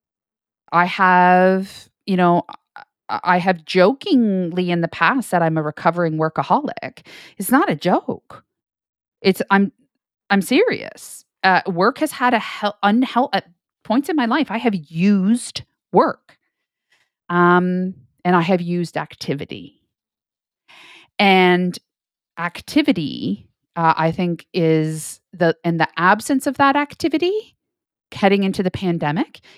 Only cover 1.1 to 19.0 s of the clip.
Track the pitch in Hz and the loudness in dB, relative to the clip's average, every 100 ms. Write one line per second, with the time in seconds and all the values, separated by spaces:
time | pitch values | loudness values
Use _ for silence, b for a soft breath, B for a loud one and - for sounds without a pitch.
1.1 | 180 180 180 185 190 190 - - _ - | 6 6 6 4 2 -4 -12 -20 _ -4
2.1 | 180 175 175 - - _ - - _ - | 2 2 2 -2 -12 _ -20 -20 _ -10
3.1 | - - 180 185 175 - 185 185 269 403 | -4 0 0 0 -2 -2 2 4 2 0
4.1 | 269 220 185 170 180 175 170 165 - 170 | 2 2 0 -2 -2 -2 -2 -4 0 0
5.1 | 262 - 175 165 160 151 - 170 175 165 | 0 -2 0 0 0 -4 -4 -2 0 -2
6.1 | 156 160 156 139 226 294 - - - B | -2 -4 -4 -2 -2 -2 -10 -14 -16 B
7.1 | B B - 196 262 381 160 180 277 - | B B -12 2 2 2 -2 0 -2 -2
8.1 | - - - _ _ _ _ _ _ _ | -10 -12 -20 _ _ _ _ _ _ _
9.1 | _ 196 185 - 196 196 - _ _ _ | _ 0 0 0 2 0 -4 _ _ _
10.1 | _ - 196 170 277 480 - - - - | _ -4 -2 2 2 2 0 -8 -18 -20
11.1 | - _ _ 190 180 - 170 208 - 302 | -20 _ _ 0 2 0 0 0 0 -6
12.1 | - 247 226 - - 208 - 202 226 254 | -2 -2 0 -4 -8 -8 -2 0 2 0
13.1 | - - 196 - _ _ _ - 240 302 | -2 -2 -4 -6 _ _ _ -4 -2 -2
14.1 | 311 226 294 262 220 240 196 143 165 196 | -2 0 -2 -2 -2 -2 -4 -6 0 2
15.1 | 196 190 240 - - - _ _ 175 302 | 2 2 -2 -4 -14 -16 _ _ 2 2
16.1 | - _ _ _ _ _ _ _ _ _ | -2 _ _ _ _ _ _ _ _ _
17.1 | _ - 175 175 180 180 180 185 - _ | _ -4 2 4 4 2 -2 -4 -8 _
18.1 | _ 180 180 170 180 175 175 170 151 | _ 0 0 2 -2 -2 -4 -4 -8